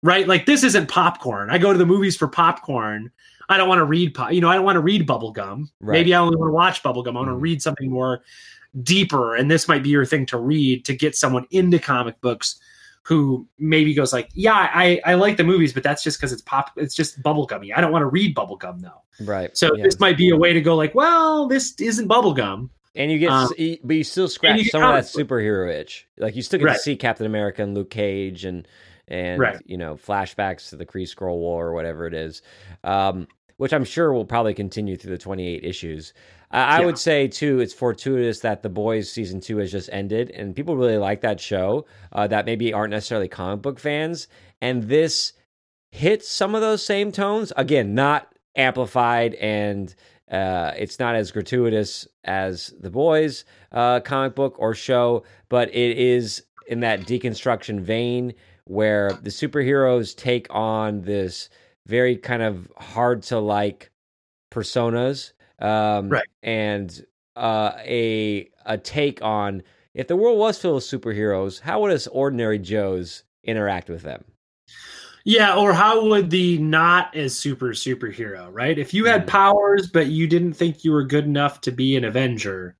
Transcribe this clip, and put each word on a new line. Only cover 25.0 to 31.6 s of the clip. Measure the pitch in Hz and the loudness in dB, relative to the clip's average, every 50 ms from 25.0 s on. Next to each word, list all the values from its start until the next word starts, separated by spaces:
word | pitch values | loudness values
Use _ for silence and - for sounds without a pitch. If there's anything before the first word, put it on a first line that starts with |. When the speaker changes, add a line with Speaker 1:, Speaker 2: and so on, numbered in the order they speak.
| 120 - | 0 -2
Speaker 1:
comic | - 147 147 - | -4 -4 -4 -2
book. | 131 120 | 0 0
Speaker 2:
superhero | 107 107 107 95 90 87 82 | 0 0 0 0 0 -2 -4
itch. | 76 78 - - - - _ _ - | -6 -8 -12 -16 -20 -20 _ _ -6
Like, | - 110 104 | -6 -6 -4
you | 120 | -6
still | 120 - - 180 | -6 -4 -2 2
get | 143 | 4
Speaker 1:
Right. | 156 127 | 4 2
Speaker 2:
to | - | 2
see | - 151 143 | 0 -2 -4
Captain | - - 120 110 - 113 | -2 -2 -2 -2 -2 -4
America | 110 107 107 104 101 98 - 107 | -4 -2 -2 -2 -2 -2 -4 -4
and | 101 101 | -4 -2
Luke | 101 98 92 | -4 -6 -6
Cage | - 110 104 101 98 98 98 95 92 85 92 | -4 -4 -2 -2 -2 -4 -6 -6 -8 -8 -10
and, | 95 90 87 85 _ _ - - - - _ _ - | -8 -8 -8 -12 _ _ -20 -20 -20 -20 _ _ -12
and, | 76 90 90 87 90 90 | -8 -6 -6 -4 0 0
Speaker 1:
Right. | 127 110 98 - - | 0 0 0 -6 -14
Speaker 2:
you | - 92 90 | -12 -10 -10
know, | 87 80 78 | -8 -10 -10
flashbacks | 73 _ - 101 98 98 92 - - 101 95 92 - - - | -12 _ -4 -4 -4 -4 -6 -6 -6 -6 -6 -6 -8 -14 -20
to | - | -16
the | - 90 | -16 -16
Kree | - - 98 92 | -12 -10 -10 -10
Skrull | 87 - - 98 90 87 85 | -10 -10 -8 -6 -4 -4 -4
War | 85 85 85 85 | -4 -4 -4 -4